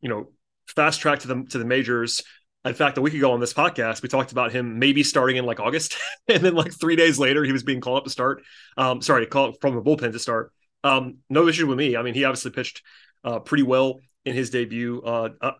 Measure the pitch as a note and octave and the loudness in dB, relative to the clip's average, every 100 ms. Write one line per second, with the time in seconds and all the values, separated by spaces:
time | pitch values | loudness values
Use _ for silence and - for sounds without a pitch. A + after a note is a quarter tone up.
0 | C3 G#2+ - _ _ _ - - D3+ D#3 | -6 -6 -8 _ _ _ -6 0 0 2
1 | D#3 C#3+ C3 B2+ C3 C3 A#2 C3 A#2+ A#2+ | 0 0 -2 -6 -6 -6 0 0 2 -2
2 | A#2 - - _ _ _ B2+ B2 D3 C3+ | -2 -4 -8 _ _ _ -6 -4 -4 -2
3 | D3 D3+ C3+ A#2+ A#2+ - E3+ C#3+ A2+ A2+ | -2 2 0 0 -2 0 0 0 -4 -4
4 | B2+ C3+ B2+ B2 A#2+ B2+ B2 A2+ C#3 C#3 | -4 -2 -2 -2 -2 -2 -4 0 2 2
5 | C#3 C#3+ B2+ B2+ B2 A2+ A2 D#3+ D#3 - | 2 2 2 0 -2 -4 -2 -2 -4 -8
6 | - - - F#3+ F3+ E3+ D#3+ - D#3+ E3 | -10 -4 0 4 4 4 0 -2 0 6
7 | E3 C3+ C3 D3 C3+ C3+ B2+ B2+ B2 C3+ | 6 6 2 2 2 0 -2 -4 -2 -2
8 | C3+ - B2+ C#3 - - - - B2+ B2 | -2 -2 -2 -2 -10 -20 -10 -2 0 0
9 | C#3 B2+ A2+ C#3 B2+ - C#3 A#2+ A#2+ D3+ | 2 2 2 2 0 0 -2 0 0 0
10 | A#2+ A2+ - A2+ A2+ _ _ _ C#3 C3+ | 0 -4 -2 -2 -4 _ _ _ 0 0
11 | B2+ - - D3 E3+ D#3+ D3 B2+ D3 A#2 | -2 -10 0 4 4 4 0 0 0 0
12 | B2 A#2+ C3+ B2 B2 - B2 - - - | -2 0 0 -2 -6 -8 -8 -12 -20 -20
13 | _ _ A#2+ A2+ - D3 B2+ C3 C3 C3 | _ _ -8 -6 0 2 4 4 2 -2
14 | _ _ C3+ B2+ B2 B2+ A2+ A#2 A#2+ B2 | _ _ -6 -4 -2 -4 -4 -6 -6 -6
15 | A#2 A#2 A2+ - C3 | -4 -4 -4 -6 -6